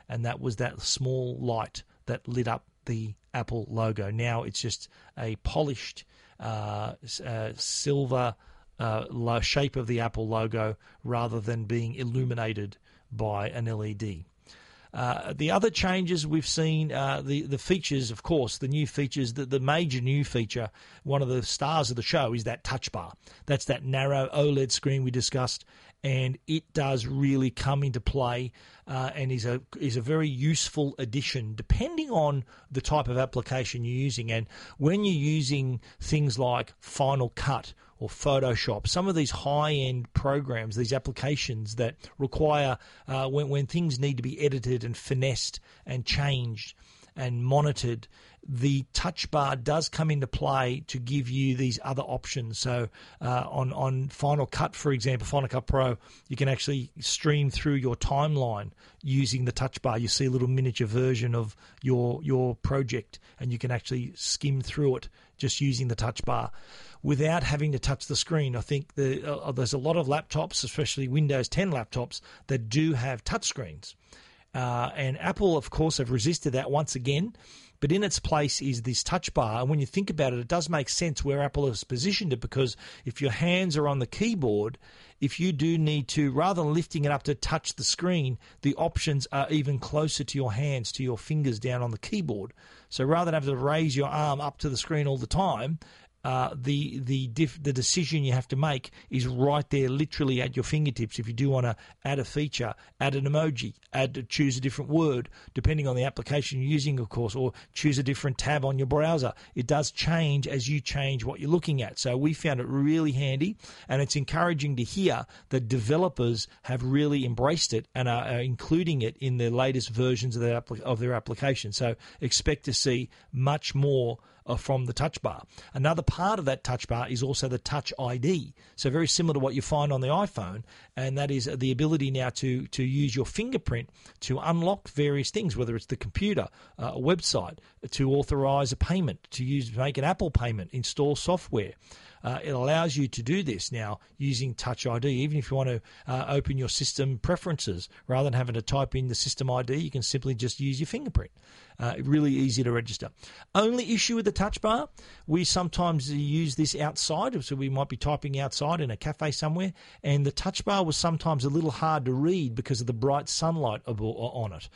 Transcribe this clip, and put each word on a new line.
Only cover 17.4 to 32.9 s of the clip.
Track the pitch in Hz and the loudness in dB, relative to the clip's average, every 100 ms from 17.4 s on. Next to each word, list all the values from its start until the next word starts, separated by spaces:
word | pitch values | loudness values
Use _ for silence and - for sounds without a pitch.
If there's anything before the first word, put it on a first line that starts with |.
the | 135 139 | -2 -2
features, | - 185 - 139 117 | 0 0 0 -2 -2
of | 110 | -4
course, | - 160 113 - | 0 2 2 -2
the | 135 | -2
new | 151 143 | -2 -2
features, | - 139 143 123 | -2 -2 0 -2
the, | 127 | -2
the | 127 135 | -2 0
major | 135 160 165 127 | 2 2 2 0
new | 123 143 | 2 2
feature, | 135 120 110 123 107 - - - | 2 0 -2 -4 -6 -8 -20 -10
one | 143 139 | -2 0
of | 127 | 0
the | 127 | 0
stars | 101 - 143 160 120 | -2 -2 0 2 0
of | 120 | -2
the | |
show | - 165 123 | 0 2 2
is | 117 | -2
that | 113 117 | -4 -6
touch | - 131 - | -4 -4 -4
bar. | 98 85 - - - | -8 -10 -14 -20 -10
That's | - 139 - | -2 0 0
that | 123 | -2
narrow | 131 135 139 139 131 | 0 2 2 2 2
oled | 147 147 139 131 | 2 4 4 2
screen | - 139 135 | 2 2 2
we | 127 | 2
discussed, | 123 - 131 127 - - - - _ | 0 0 0 0 -4 -10 -20 -20 _
and | 139 131 127 131 - | -2 0 0 -2 -2
it | 160 - | -4 -2
does | 160 139 131 | -2 0 0
really | 120 139 139 135 131 | 0 2 4 4 2
come | - 135 139 | 0 0 2
into | 139 123 | 0 0
play, | - 139 123 120 127 - - - - | 0 0 0 -2 -6 -10 -20 -20 -6
uh, | 131 131 | -4 -4
and | 143 131 | -2 -2
is | 127 | 0
a, | 120 127 - - | 0 -2 -4 -4
is | 139 120 | -2 0
a | |
very | 117 160 156 | 0 2 0
useful | 127 151 156 - 151 143 - | 2 2 2 0 0 -2 -2
addition | 120 131 - 123 110 | -4 -2 -2 -4 -6
depending | 110 - - 277 330 302 | -4 0 2 0 -2 -2
on | 190 147 139 - - - | 2 2 0 -4 -12 -10
the | 131 | -6
type | - | 0